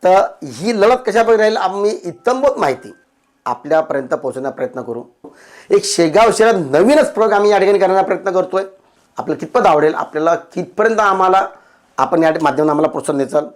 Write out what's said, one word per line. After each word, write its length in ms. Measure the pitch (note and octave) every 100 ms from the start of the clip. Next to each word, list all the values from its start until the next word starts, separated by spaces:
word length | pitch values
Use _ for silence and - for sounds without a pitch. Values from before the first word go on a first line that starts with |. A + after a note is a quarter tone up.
तर 180 | - F#3+ - - D3
ही 340 | A#2 F#3+ A3+
लढत 160 | G#3 B3 B3+
कशा 160 | G#3
प्रकारे 140 | A3+ A3+
राहील 200 | G#3+ A3
आम्ही 340 | F#3+ G3 G#3 A3
इत्थंभूत 540 | F3 E3+ - C4 C#4 C#4
माहिती 360 | D#3+ C3 G#2+ F#2 _ _ _ _ -
आपल्यापर्यंत 640 | A#2+ D3 D#3 D#3 C#3+ B2+
पोहोचवण्याचा 460 | D3 C3 B2+ C3+ B2+
प्रयत्न 260 | B2+ B2+
करू. 220 | A#2 A#2 - _ - _ - - -
एक 160 | G3+ G3
शेगाव 460 | - E3 D#3+ A3+
शहरात 280 | - A3 A3 D3
नवीनच 400 | C#3+ G3+ D4+ C4+
प्रयोग 180 | - G#3+
आम्ही 180 | G3+ G#3
या 60 | G3+
ठिकाणी 220 | F#3+ G3+
करण्याचा 260 | F#3 F#3+ F#3+
प्रयत्न 260 | F3+ G3
करतोय. 320 | F#3 F#3 F#3+ F#3+ - _ _ _ -
आपल्याला 220 | - D3+
कितपत 280 | - B3 G#3
आवडेल, 260 | D#3 D3+
आपल्याला 420 | D#3 D#3+ D3+ D#3+ E3+
कितपर्यंत 640 | - - F3 - A3 A3
आम्हाला, 460 | G#3 F#3 F#3 F#3+ G3 - _ _ _ -
आपण 260 | C3 E3
या 60 | D#3+
माध्यमातून 380 | D#3+ D3+ C3+ D3+
आम्हाला 180 | D3 D3+
प्रोत्साहन 360 | D3+ - C#3+
द्याल. 240 | C3 D3 D3+